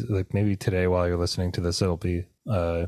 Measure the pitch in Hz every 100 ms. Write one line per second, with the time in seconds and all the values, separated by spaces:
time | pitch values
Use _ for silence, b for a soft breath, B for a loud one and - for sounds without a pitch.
0 | 117 98 92 101 104 95 - 92 90 90
1 | 87 87 87 - 90 90 87 - 95 85
2 | 90 87 90 _ - 95 85 85